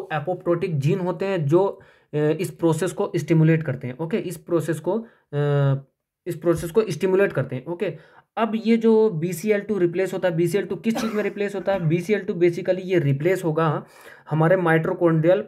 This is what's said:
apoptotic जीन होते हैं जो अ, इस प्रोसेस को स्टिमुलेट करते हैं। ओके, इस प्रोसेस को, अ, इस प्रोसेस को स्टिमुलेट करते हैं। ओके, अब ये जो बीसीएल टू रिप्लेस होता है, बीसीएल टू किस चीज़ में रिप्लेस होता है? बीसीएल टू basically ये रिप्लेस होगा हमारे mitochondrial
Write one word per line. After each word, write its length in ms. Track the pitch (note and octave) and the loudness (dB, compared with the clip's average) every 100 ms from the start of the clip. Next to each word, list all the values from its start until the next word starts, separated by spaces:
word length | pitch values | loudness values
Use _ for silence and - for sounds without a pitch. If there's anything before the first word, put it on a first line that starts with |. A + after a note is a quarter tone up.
| - | -2
apoptotic 560 | D3+ E3 F3+ F3 E3+ F#3+ | -6 -6 -4 -2 -2 -2
जीन 300 | C#3+ C#3+ F#3+ | -2 0 0
होते 260 | F3+ F3 G3 | -2 -4 -2
हैं 200 | F#3 C#3 | -2 2
जो 360 | F3 G3 - - _ _ | 2 2 -2 -16 _ _
अ, 40 | D3 | -2
इस 340 | D3+ D#3+ F3 | 0 0 -4
प्रोसेस 400 | - E3 D#3+ F#3 | 0 0 2 -2
को 200 | F#3 G3+ E3+ | -4 -4 -2
स्टिमुलेट 480 | - D#3+ D#3 D#3+ | 2 4 6 4
करते 240 | D#3 C#3 B2 | 0 -6 -8
हैं। 100 | B2+ | -8
ओके, 200 | E3 G3+ | -6 -4
इस 200 | F3+ E3 | -6 -10
प्रोसेस 420 | - E3 E3 D#3 | -2 -2 -2 -4
को, 260 | F3 A3 A3+ _ _ | -2 -4 -6 _ _
अ, 420 | C#3+ D3 C#3+ C#3 C3+ - _ _ _ F3+ | -2 0 2 2 0 -4 _ _ _ -10
इस 80 | E3 | -4
प्रोसेस 360 | E3+ D#3+ E3+ | 0 0 0
को 120 | A3+ D3 | 0 0
स्टिमुलेट 440 | D3 F#3+ F#3 G3 | 0 2 2 2
करते 220 | C#3 - C3 | 0 -4 -6
हैं। 100 | E3 | -8
ओके, 320 | F3 F#3+ D#3 - - _ G#3 | -6 -6 -8 -16 -20 _ -4
अब 140 | A3 A3 | -2 0
ये 220 | A3+ A3+ | 2 4
जो 320 | A3+ A3 A3 | 4 4 4
बीसीएल 520 | D#3 F3+ F3 G#3+ G3+ | 0 -4 -2 -2 0
टू 160 | G3+ G3+ | -2 0
रिप्लेस 360 | E3+ F3 F#3 | 0 0 -2
होता 160 | F#3 F#3 | -2 0
है, 60 | E3 | 0
बीसीएल 300 | F3 G3+ F#3 | 0 0 -2
टू 100 | F3+ | -4
किस 200 | A3+ A3+ | -4 -2
चीज़ 180 | A3 | -2
में 100 | G#3 | -2
रिप्लेस 320 | G3+ G3+ G3+ G3 | -4 -4 -4 -4
होता 180 | F#3+ | -2
है? 140 | G3 D#3+ | 0 0
बीसीएल 360 | F3+ F3 G3+ | 0 0 -2
टू 100 | G3 | -2
basically 480 | F3 F3 E3+ F#3 F#3 | 2 2 2 -2 -2
ये 160 | F#3 F3+ | 0 0
रिप्लेस 440 | C#3+ C3+ E3+ F#3+ | 2 0 0 0
होगा 420 | E3+ D#3 D#3+ F3 - - - - - | -2 0 0 -2 -6 -20 -20 -18 -4
हमारे 260 | D#3 E3 F#3+ | 2 4 4
mitochondrial 880 | E3 D#3+ D#3+ - E3+ D#3+ D#3+ G3+ | 4 2 2 2 2 4 4 2